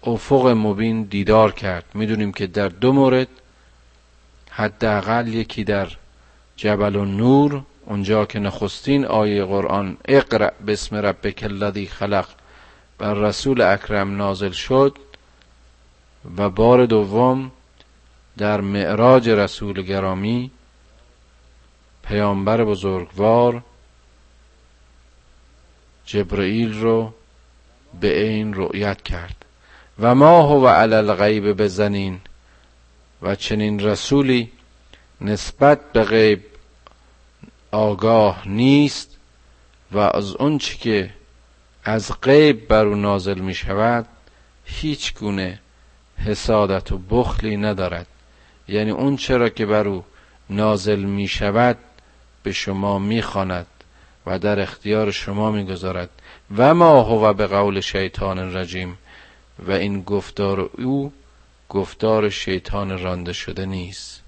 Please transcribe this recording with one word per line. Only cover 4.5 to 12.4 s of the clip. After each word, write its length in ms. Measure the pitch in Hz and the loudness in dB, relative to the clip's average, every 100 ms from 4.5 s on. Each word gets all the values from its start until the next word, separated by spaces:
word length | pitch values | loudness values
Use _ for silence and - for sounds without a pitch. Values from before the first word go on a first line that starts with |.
حداقل 800 | - 107 - 113 104 98 117 117 | -6 -6 -2 -2 -2 0 -2 -2
یکی 360 | 113 110 - | -6 -6 -8
در 240 | 101 101 92 - - _ _ _ _ - | -4 -4 -4 -10 -20 _ _ _ _ -6
جبل 400 | 107 104 104 101 | -2 0 0 0
النور، 680 | 101 98 120 139 147 139 135 _ | -2 0 4 4 4 -2 -12 _
اونجا 400 | - 104 98 107 | -8 -6 0 0
که 140 | 104 107 | 0 -4
نخستین 680 | 101 - 101 - - 143 | -6 -6 -8 -6 -2 0
آیهٔ 400 | 131 110 107 101 | 0 0 0 0
قرآن 520 | 95 98 95 98 98 - | -2 -2 -2 -2 -4 -10
"اقرأ 460 | - 139 - 113 104 - 101 | 2 2 2 0 0 -2 -6
باسم 300 | 104 - 107 | -6 -4 -4
ربک 460 | 101 92 107 95 | -4 -4 -8 -8
الذی 440 | 107 98 104 101 95 | -10 -6 -6 -6 -10
خلق" 420 | - 101 101 90 - | -8 -4 -2 -4 -12